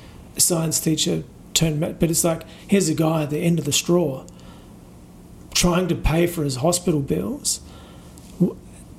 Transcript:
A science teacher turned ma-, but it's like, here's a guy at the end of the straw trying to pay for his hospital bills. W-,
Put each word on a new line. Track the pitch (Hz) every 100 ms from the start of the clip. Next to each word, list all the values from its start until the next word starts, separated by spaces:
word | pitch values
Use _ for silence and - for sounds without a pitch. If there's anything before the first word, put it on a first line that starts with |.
| - - - -
A |
science | - 175 160 -
teacher | - 151 - 165 156 - -
turned | - 160 151
ma-, | 180
but | - 165
it's | 165
like, | 175 160 - - -
here's | 202 160
a |
guy | 151 160 160
at | 147
the | 147
end | 170 170
of | 147
the |
straw | 135 - 175 160 131 - - - - - - - - - - - - -
trying | - 180 170 185
to | 147
pay | - 156 170
for | 170
his | 147 127
hospital | 151 175 - 156
bills. | 131 170 196 285 - - - - - - - - - -
W-, | 180 - - - -